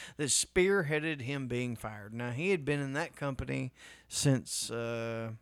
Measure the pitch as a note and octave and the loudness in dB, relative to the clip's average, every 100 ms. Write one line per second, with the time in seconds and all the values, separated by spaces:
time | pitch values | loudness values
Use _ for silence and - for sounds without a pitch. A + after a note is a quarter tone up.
0 | - - D3 - - - F#3 G3 D3 D3+ | -12 -4 2 2 2 4 6 6 4 0
1 | D#3 D3+ B2 C#3+ C3 B2 B2 A2+ A2 G#2+ | 0 -2 -4 -4 -2 0 -2 -4 -6 -8
2 | G#2 A2+ A#2+ A#2+ F3 F#3+ C#3 D3 C#3 C#3 | -8 -6 -4 -2 0 0 2 0 0 -2
3 | E3+ - C#3+ C3 C3 C3+ C3 - - - | -4 -4 -4 -2 -2 -2 -4 -8 -18 -20
4 | - - C#3+ C3 - - - A#2 A#2 A#2 | -10 2 4 4 2 -4 -4 -4 -2 -2
5 | A2+ A2+ A2+ A2 | -2 -4 -6 -8